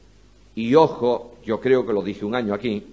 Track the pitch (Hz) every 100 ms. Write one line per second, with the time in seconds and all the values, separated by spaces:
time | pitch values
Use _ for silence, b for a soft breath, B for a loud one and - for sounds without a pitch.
0 | _ _ - _ _ - 113 143 160 -
1 | 120 120 - - - 107 127 131 117 104
2 | 95 101 104 123 110 101 123 104 -